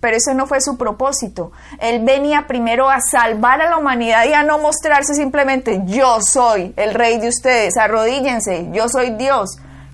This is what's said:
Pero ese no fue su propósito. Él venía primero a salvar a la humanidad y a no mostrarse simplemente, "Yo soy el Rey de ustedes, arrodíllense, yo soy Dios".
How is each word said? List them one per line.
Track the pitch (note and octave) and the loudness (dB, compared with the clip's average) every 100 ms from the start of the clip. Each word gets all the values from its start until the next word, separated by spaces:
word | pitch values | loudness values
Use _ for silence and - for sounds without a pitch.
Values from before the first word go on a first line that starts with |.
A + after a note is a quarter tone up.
Pero | A#3 A3+ | -2 0
ese | C#4 | 0
no | C4 C4+ | -2 -2
fue | C4+ | -2
su | C#4 B3+ | -2 -4
propósito. | A3+ G#3 C4+ C#4 G#3+ F#3 E3+ - - C#4+ | -6 -2 -4 -4 -8 -10 -12 -14 -20 -6
Él | A3+ A#3 A#3 | -4 0 2
venía | C#4 C#4+ D4 D4 | 2 2 0 -2
primero | B3 A#3 A#3 C4+ | -2 0 2 2
a | C4 | 2
salvar | - B3+ A#3 G#3+ A#3+ C#4 | 2 2 2 2 2 2
a | E4 | 2
la | E4 | 0
humanidad | C#4+ B3 A#3 A3+ | 0 -2 2 2
y | B3 | 4
a | D4 | 2
no | D4 D4+ | 2 2
mostrarse | D4+ D4+ D#4+ C#4 C#4+ | 0 -2 2 2 2
simplemente, | D4 C4+ C#4+ C4+ C4 B3 F#3+ | -2 0 0 0 0 -2 -4
"Yo | F#3 A3+ B3+ A3+ | -2 2 2 2
soy | - C4 A#3+ G#3 F3+ - | 2 2 2 2 -2 -4
el | G#3+ | -2
Rey | A3+ A#3 A#3 | 0 0 0
de | A#3 | -2
ustedes, | A#3+ B3+ A#3+ G3+ A3+ | -2 0 2 0 0
arrodíllense, | G#3+ A3 A3+ C#4 C4+ A#3 G#3 F3 E3+ | 0 0 0 0 -2 -2 -4 -6 -4
yo | F#3+ A#3 | -4 -2
soy | B3+ B3 G#3+ | -2 -2 -2
Dios". | C4 C4 F#3+ - - - - | -2 0 -2 -10 -18 -20 -20